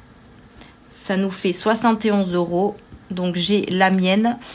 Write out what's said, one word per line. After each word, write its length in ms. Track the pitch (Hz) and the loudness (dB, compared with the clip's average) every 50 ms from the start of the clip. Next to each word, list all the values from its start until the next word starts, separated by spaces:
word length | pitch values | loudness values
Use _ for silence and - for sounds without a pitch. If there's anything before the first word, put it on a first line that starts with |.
| - - - - - - - - - - - - - - - - - - | -20 -20 -20 -20 -20 -20 -20 -20 -20 -20 -20 -20 -20 -20 -20 -20 -20 -20
ça 280 | - - - - 196 | -20 -18 -6 -4 -2
nous 140 | 185 196 196 | 0 0 -2
fait 220 | 185 - - 196 175 | -4 -2 -2 -2 -2
soixante 520 | - - 214 226 226 233 240 226 220 220 | 0 0 0 0 2 2 2 2 2 0
et 80 | 220 208 | 0 2
onze 220 | 202 196 180 175 | 2 0 0 0
euros. 420 | 175 175 170 175 175 190 202 208 - - - - - - - | -2 -2 0 0 0 0 0 -2 -6 -16 -20 -20 -20 -14 -12
Donc, 240 | 190 175 180 180 175 | -8 -4 -4 -2 -2
j'ai 320 | 180 175 185 208 202 185 | -2 0 2 2 0 0
la 240 | - 180 185 190 185 | 0 0 2 2 4
mienne 460 | 190 190 185 185 190 208 220 233 247 - - - - | 4 2 2 2 2 2 2 0 -2 -4 -10 -14 -16